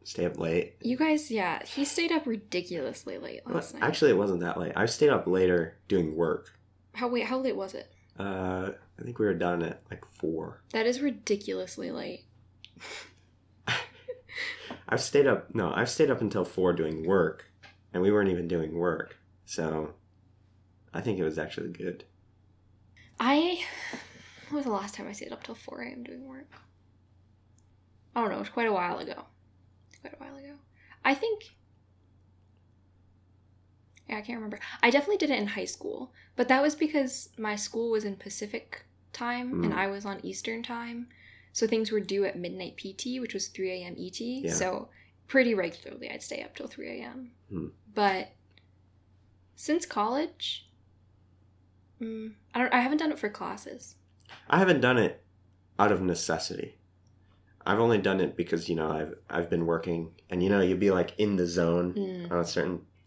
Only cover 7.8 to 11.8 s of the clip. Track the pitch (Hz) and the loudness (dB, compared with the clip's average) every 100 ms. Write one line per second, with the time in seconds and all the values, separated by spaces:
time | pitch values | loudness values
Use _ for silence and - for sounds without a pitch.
7.8 | - _ _ - 98 92 92 92 95 - | -14 _ _ -8 -4 -2 -2 -2 -4 -8
8.8 | - - 120 120 107 87 87 87 82 - | -14 -14 -10 0 2 2 2 0 -2 -6
9.8 | - 87 - - 78 80 82 - _ 226 | -12 -16 -16 -8 -4 -4 -6 -12 _ -2
10.8 | 226 247 285 208 - 208 208 185 185 - | 0 0 -2 -4 -4 -4 -4 -6 -8 -10